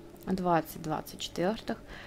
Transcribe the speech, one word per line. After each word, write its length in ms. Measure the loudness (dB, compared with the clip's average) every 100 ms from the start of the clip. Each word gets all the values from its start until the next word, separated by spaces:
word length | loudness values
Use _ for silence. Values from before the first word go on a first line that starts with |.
| -16 -10 0
Двадцать 560 | 2 6 6 4 -4
двадцать 380 | -2 -2 -2 -8
четвёртых. 580 | -4 2 2 2 -2 -6 -6 -12